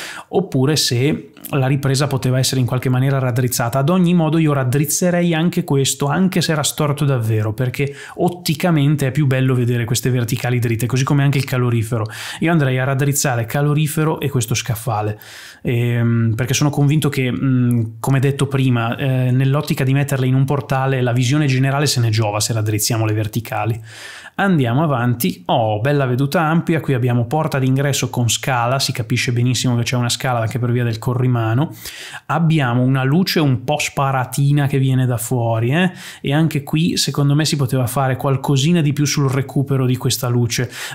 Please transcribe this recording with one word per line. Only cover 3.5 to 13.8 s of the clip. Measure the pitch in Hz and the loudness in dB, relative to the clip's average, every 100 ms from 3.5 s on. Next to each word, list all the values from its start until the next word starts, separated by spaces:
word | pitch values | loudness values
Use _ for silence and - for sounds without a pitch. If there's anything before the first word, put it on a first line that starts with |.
| - 117 135 | 0 0 0
Ad | 143 | 2
ogni | 185 175 175 | 2 4 4
modo | 156 165 | 2 2
io | 156 | 2
raddrizzerei | 139 123 143 151 - 180 175 175 160 | 2 2 0 0 0 0 2 2 2
anche | 170 175 | 0 0
questo, | 170 139 135 - 143 | 0 0 0 0 -2
anche | 160 190 185 | 0 2 2
se | 151 | 0
era | 156 | 0
storto | 131 - 151 139 143 | -2 0 0 0 0
davvero, | 131 110 110 110 | 0 0 0 0
perché | 110 123 - 139 - - - | -2 -2 -2 -4 -6 -12 -2
otticamente | 180 175 - 151 185 156 143 156 135 | -2 -2 -4 -2 2 4 4 2 0
è | |
più | 147 143 | 0 2
bello | 131 131 | 2 2
vedere | 123 120 120 113 | 2 2 0 0
queste | 120 131 | -2 0
verticali | 123 117 131 120 123 | 0 -2 -2 -2 0
dritte, | 117 110 120 | 0 -2 0
così | 123 | 0
come | 131 143 | 2 2
anche | 139 139 | 2 2
il | |
calorifero. | 127 127 123 117 110 117 110 - - - | 0 0 0 0 0 -4 -4 -8 -12 -4
Io | 170 | 0
andrei | 170 131 127 | 2 2 0
a | 131 | 0
raddrizzare | 135 143 139 147 117 110 | 0 0 0 0 0 -2
calorifero | 147 147 147 | 0 2 2